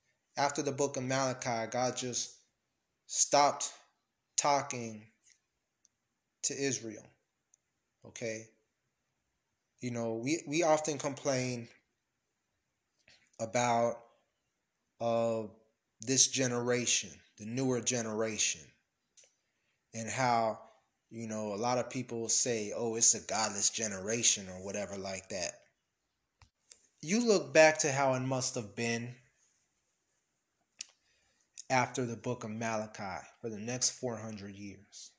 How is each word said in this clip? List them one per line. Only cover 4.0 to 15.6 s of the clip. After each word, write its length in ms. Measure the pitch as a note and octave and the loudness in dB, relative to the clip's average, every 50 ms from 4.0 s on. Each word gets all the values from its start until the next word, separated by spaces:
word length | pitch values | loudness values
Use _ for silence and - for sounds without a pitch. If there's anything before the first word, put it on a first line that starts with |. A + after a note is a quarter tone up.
| _ _ _ _ _ _ _ - | _ _ _ _ _ _ _ 2
talking 680 | - D3+ C#3+ C3+ C3 - - B2 A#2 A2+ A2 G#2+ A2 - _ _ _ _ - _ _ _ _ _ _ _ _ _ _ _ _ _ _ _ _ _ _ _ _ _ - | 4 4 4 2 2 -2 -6 -6 -6 -8 -10 -12 -16 -20 _ _ _ _ -20 _ _ _ _ _ _ _ _ _ _ _ _ _ _ _ _ _ _ _ _ _ -6
to 100 | - C3+ | -6 -4
Israel. 520 | B2+ C#3 C#3 B2+ - A#2 A2+ G#2 G#2 - - _ _ _ _ _ _ _ _ _ _ _ _ _ _ _ _ _ _ - A2+ | -2 -2 -2 -2 -2 -6 -10 -12 -12 -16 -20 _ _ _ _ _ _ _ _ _ _ _ _ _ _ _ _ _ _ -20 -18
Okay? 400 | - - B2 A2+ A2 A2 A2+ A2 _ _ _ _ _ _ _ _ _ _ _ _ _ _ _ _ _ _ _ _ _ _ _ _ _ _ | -10 -8 -6 -6 -6 -8 -12 -16 _ _ _ _ _ _ _ _ _ _ _ _ _ _ _ _ _ _ _ _ _ _ _ _ _ _
You 120 | - B2 | -8 -6
know, 240 | A#2+ A#2+ A#2 A2+ A2+ | -4 -4 -4 -2 -4
we, 260 | A2+ A#2 C3+ D#3 E3+ - C#3+ | -4 -2 -2 -2 -2 -4 -2
we 160 | C#3+ E3 E3+ | 0 2 4
often 340 | D#3+ D#3 D3+ - - D3+ C3+ | 4 4 4 2 -2 -4 -2
complain 680 | C#3 D3 C3+ - - C#3+ C3+ B2+ B2+ B2+ B2 A#2+ A#2 A#2 - - _ _ _ _ _ _ _ _ _ _ _ _ _ _ _ _ _ _ _ _ _ _ _ _ _ - - - _ _ _ - | -4 -4 -6 -4 -2 -2 0 0 0 -2 -4 -6 -8 -12 -16 -20 _ _ _ _ _ _ _ _ _ _ _ _ _ _ _ _ _ _ _ _ _ _ _ _ _ -20 -20 -20 _ _ _ -8
about, 580 | A2+ G#2+ - B2 B2 A#2+ A#2 A#2 A#2 A#2 A2+ - - - _ _ _ _ _ _ _ _ _ _ _ _ _ _ _ _ _ _ | -8 -2 0 2 4 4 4 4 4 2 0 -4 -10 -18 _ _ _ _ _ _ _ _ _ _ _ _ _ _ _ _ _ _
uh, 440 | A#2 A#2 A#2 A#2 A#2 A#2 A2+ A2+ A2 G2+ G2+ - | -2 0 2 2 2 2 0 -2 -4 -6 -10 -18